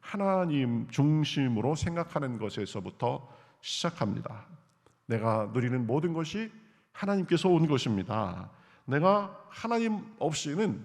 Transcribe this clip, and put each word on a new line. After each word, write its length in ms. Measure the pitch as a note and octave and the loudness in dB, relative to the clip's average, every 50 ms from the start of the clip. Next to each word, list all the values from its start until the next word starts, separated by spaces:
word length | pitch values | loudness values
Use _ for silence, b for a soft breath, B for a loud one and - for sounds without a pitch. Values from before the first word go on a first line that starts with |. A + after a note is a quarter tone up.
하나님 840 | _ - - G3+ G3+ G3 F#3+ F#3+ F3+ E3+ D3 C#3+ C3 A#2+ A#2 A#2 A2+ - | _ -10 -6 -2 0 2 2 2 2 2 2 2 2 2 2 0 -2 -4
중심으로 840 | - - C#3 D3 D3+ D#3 D3+ C#3+ - D3 C#3 C3 A#2+ G#2+ G#2+ B2+ D#3 | 2 4 4 6 6 4 2 0 0 0 2 2 2 2 2 0 0
생각하는 640 | D#3 - F3+ E3+ E3+ E3 E3 - D#3 C#3 C3 A#2+ A2 | 0 -2 -2 -2 -2 -4 -2 -4 -4 -4 -4 -6 -4
것에서부터 920 | G#2+ G#2 F#2+ - G#2 G2 - A2 F#2 F2+ - - - A#2+ B2+ C#3 - B B B B B B B | -6 -6 -4 -4 -6 -6 -6 -8 -8 -8 -8 -4 -4 -2 -2 -4 -8 B B B B B B B
시작합니다. 880 | B - - - - E3+ E3+ - - G#2 F#2+ - - - A2+ G#2+ - - F3 - _ _ _ _ _ _ _ _ _ | B -8 -8 -4 -4 -4 -4 -2 -4 -4 -2 -4 -6 -8 -10 -12 -16 -18 -20 -20 _ _ _ _ _ _ _ _ _
내가 440 | - A#2 A2+ G#2+ A2+ A2 A2 G#2+ G2+ G#2+ | -4 -2 0 0 2 0 0 0 -2 -2
누리는 320 | B2 A2+ A#2+ B2 B2+ B2 | 0 0 0 0 -2 0
모든 280 | G#2+ A#2 D3+ D#3 F3+ E3 | 0 0 0 0 0 -2
것이 400 | D#3+ E3 D#3 - G3+ A3+ A3 - B B B B B B B B | -2 -4 -4 -4 -6 -6 -8 -10 B B B B B B B B
하나님께서 560 | - - G3 G3+ G3 F#3 - F3 D#3+ - F#3+ | -8 -4 -2 0 0 2 2 2 4 6 6
온 180 | F3+ E3 D#3+ | 6 6 6
것입니다. 840 | D#3+ D3 C3 - C3 A2 G2 F#2 F#2+ G#2 A2 G#2+ F#2+ F2 F2+ F#2+ G2+ b b b b b b b | 6 4 2 2 2 0 0 0 0 -2 -2 -2 -2 -4 -8 -12 -14 b b b b b b b
내가 520 | - B2+ D3 D#3 F#3 G3+ G#3 G3+ F#3+ F#3+ - - - | -2 0 4 4 4 4 4 2 -4 -10 -16 -20 -20
하나님 560 | - - - A3+ A#3+ A#3 A#3 A3+ A3 G3+ - - - - | -18 -10 -4 -2 0 0 2 0 0 -2 -4 -10 -8 -4
없이는 600 | - D3+ D#3 D3+ - D3+ C#3+ E3+ A3 G3 A2 - G#2+ | -2 -2 -2 -2 -4 -4 -2 0 0 0 0 -2 -6